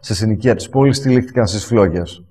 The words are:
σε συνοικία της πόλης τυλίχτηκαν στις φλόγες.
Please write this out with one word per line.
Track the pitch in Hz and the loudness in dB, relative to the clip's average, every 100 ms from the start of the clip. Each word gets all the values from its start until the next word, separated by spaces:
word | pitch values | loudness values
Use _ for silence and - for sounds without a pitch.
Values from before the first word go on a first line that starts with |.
σε | - | -6
συνοικία | 104 110 107 127 | -2 -2 0 0
της | - - | 0 -2
πόλης | 135 139 135 | 2 2 2
τυλίχτηκαν | 135 127 127 - 107 | 2 0 0 -2 -2
στις | 101 | -2
φλόγες. | - 117 98 87 85 - - | -2 2 2 0 -6 -12 -20